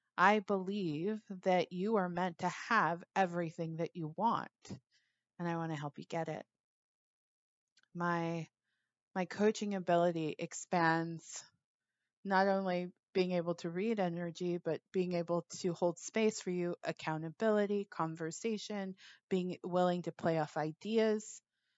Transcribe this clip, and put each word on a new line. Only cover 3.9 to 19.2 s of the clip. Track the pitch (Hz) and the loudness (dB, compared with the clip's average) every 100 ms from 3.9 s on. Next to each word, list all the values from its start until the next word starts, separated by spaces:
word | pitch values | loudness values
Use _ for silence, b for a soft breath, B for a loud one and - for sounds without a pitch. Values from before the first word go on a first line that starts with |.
you | 180 156 165 | -4 -8 0
want, | 240 - - _ - - _ _ _ _ _ - | 0 0 -4 _ -16 -16 _ _ _ _ _ -8
and | 170 | -6
I | 165 | -4
want | 165 | -4
to | 151 | -6
help | 147 - | -8 -10
you | - | -8
get | 165 156 | -6 -4
it. | 123 - _ _ _ _ _ _ _ _ _ _ _ _ _ _ | -8 -12 _ _ _ _ _ _ _ _ _ _ _ _ _ _
My, | 175 175 170 165 165 160 _ _ _ _ _ _ | -6 -2 -2 -2 -4 -8 _ _ _ _ _ _
my | 190 180 | -6 -6
coaching | - 208 214 208 | 2 2 2 -4
ability | 196 175 170 175 165 151 - | -4 2 4 4 2 -4 -4
expands | 165 - - 175 165 165 165 165 - - - _ _ _ _ _ _ _ | -8 -10 -2 4 6 4 0 -6 -10 -14 -16 _ _ _ _ _ _ _
not | 196 190 196 | 2 4 6
only | 196 190 180 180 - _ | 4 2 -2 -4 -12 _
being | 190 185 | 0 2
able | 180 170 170 | 2 0 -2
to | 175 | -4
read | 175 220 214 | -2 0 2
energy, | 180 170 170 165 180 175 | 0 0 -6 -4 -2 -2
but | 165 156 _ | -2 -4 _
being | 190 180 | -2 0
able | 175 170 170 - - | 0 0 -2 -2 -6
to | 185 | -4
hold | 165 175 170 | 0 0 0
space | - 220 220 - | -4 0 0 0
for | 190 | -4
you, | 180 175 175 | -2 -2 -4
accountability, | - - 160 156 160 - 220 208 202 202 202 | -6 -6 -4 -4 -6 -2 2 4 2 0 -2
conversation, | - 160 160 160 - 233 208 - 208 190 185 B B | -4 -4 -4 -8 -4 -4 -4 -6 -6 -6 -10 B B